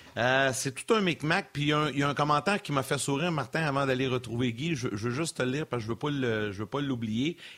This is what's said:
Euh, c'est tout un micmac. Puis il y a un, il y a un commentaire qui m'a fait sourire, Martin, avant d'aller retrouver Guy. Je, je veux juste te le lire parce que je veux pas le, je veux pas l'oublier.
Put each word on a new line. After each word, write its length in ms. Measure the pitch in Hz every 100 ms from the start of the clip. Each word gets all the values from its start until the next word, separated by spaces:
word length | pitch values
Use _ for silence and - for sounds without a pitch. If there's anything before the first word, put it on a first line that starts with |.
| - 110
Euh, 320 | 120 135 135
c'est 200 | 123 139 -
tout 180 | -
un 80 | 220
micmac. 480 | 185 147 151 180 -
Puis 100 | 143
il 40 | 147
y 40 |
a 60 | 151
un, 100 | 151
il 100 | 135
y 40 |
a 60 | 143
un 40 |
commentaire 480 | 143 147 147 202 202
qui 100 | -
m'a 120 | 143
fait 140 | 127 143
sourire, 320 | - 139 175
Martin, 320 | 160 120 160 156
avant 200 | 135 135
d'aller 180 | 127 131
retrouver 480 | 123 120 117 123
Guy. 220 | 113 160 147
Je, 140 | 123
je 160 | 101 120
veux 80 | 120
juste 220 | 165 -
te 60 |
le 80 | 127
lire 140 | 139 156
parce 160 | 120
que 60 | 107
je 40 |
veux 40 | 117
pas 120 | 147
le, 400 | 143 123 110 104
je 80 | 98
veux 60 | 107
pas 140 | 143
l'oublier. 560 | 143 123 113 110 143 170 -